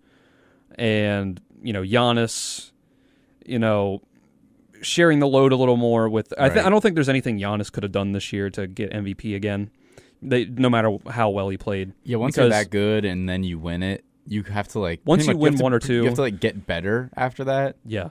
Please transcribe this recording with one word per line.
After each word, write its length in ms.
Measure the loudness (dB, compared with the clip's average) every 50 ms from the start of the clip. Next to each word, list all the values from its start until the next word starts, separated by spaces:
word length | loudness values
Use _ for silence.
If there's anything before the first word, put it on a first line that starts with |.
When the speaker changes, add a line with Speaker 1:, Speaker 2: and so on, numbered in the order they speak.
| _ _ _ _ _ _ _ _ _ _ _ _ _ _ -8
Speaker 1:
and, 640 | -4 0 0 2 2 2 0 0 0 -2 -4 -6 -8 -12 _ _ -12 -8
you 100 | -6 -4
know, 80 | -4
Giannis, 920 | -2 0 2 2 4 4 2 2 0 -2 -4 -8 -8 -10 -10 -12 -14 -18 _ _ _ _ _ _ _ _ _ _ _ _ _ _ _
you 140 | -6 -2 0
know, 460 | 0 2 2 2 0 0 -4 -6 -10 _ _ _ _ _ _ _ _ _ _ _ _ _ _ -12
sharing 360 | -8 -4 2 4 6 6 6 4
the 80 | 4 4
load 240 | 4 4 6 6
a 40 | 4
little 220 | 4 4 4 4 4
more 300 | 2 2 2 2 2 2
with, 220 | 0 -2 -4 -4 -2 0
I 120 | 2 2
thi-, 80 | 4 4
Speaker 2:
Right. 80 | 4 4
Speaker 1:
I 20 |
don't 120 | 4 4
think 120 | 4 2 2
there's 160 | 2 2 2
anything 300 | 2 0 0 -2 -2 -2
Giannis 320 | -2 -2 -2 -2 -4 -6
could 100 | -6 -6
have 100 | -6 -4
done 200 | -2 -2 -2 -2
this 200 | -2 -4 -4 -6
year 200 | -4 -4 -4 -4
to 160 | -4 -6 -8 -8
get 260 | -8 -8 -8 -6 -6
M 100 | -6 -6
V 100 | -6 -8
P 180 | -8 -6 -6 -6
again. 380 | -4 -2 -2 -2 -2 -4 -6 -10 _ _ _ _ -20 -20 _ _ _
They, 240 | -4 0 0 0 0
no 240 | -2 -2 0 2 2
matter 260 | 4 4 2 2 0 -2 -6 -8
how 220 | -4 0 0 0
well 180 | 0 0 -2 -4
he 80 | -4 -6
played. 360 | -6 -6 -4 -4 -6 -8 -10 -14 _
Speaker 2:
Yeah, 140 | -6 -4 -2
once 180 | -2 -2 2
Speaker 1:
Because 160 | 4 4 4
Speaker 2:
you're 120 | 4 2 0
that 60 | 0
good 340 | 0 0 0 2 2 0 0
and 240 | -2 -2 -2 -4 -4
then 160 | -2 -2 -4
you 140 | -4 -6 -6
win 240 | -6 -6 -4 -4
it, 220 | -4 -4 -4 -6 -10 _ _ _ _ -8
you 140 | -6 -6 -6
have 240 | -4 -6 -6 -6 -4
to, 100 | -4 -4
like, 220 | -4 -4 -4 -4 0
Speaker 1:
Once 160 | 2 2 4 4
Speaker 2:
pretty 60 | 2
Speaker 1:
you 60 | 2 4
Speaker 2:
much, 40 |
Speaker 1:
win 120 | 4 2 4
Speaker 2:
have 40 | 4
to 40 | 2
Speaker 1:
one 100 | 2 2
or 60 | 0
Speaker 2:
pr-, 80 | 0 0
Speaker 1:
two 60 | 0
Speaker 2:
you 100 | 2 2
have 100 | 2 2
to, 60 | 2
like, 180 | 0 0 0 0
get 280 | -2 -2 -2 -4 -6 -4
better 420 | -4 -4 -2 -2 -2 -2 -2 -6 -4
after 280 | -4 -4 -4 -4 -6 -4
that. 320 | -2 -2 -2 -2 -4 -6 -10 _
Speaker 1:
Yeah. 240 | -8 -6 -6 -6 -8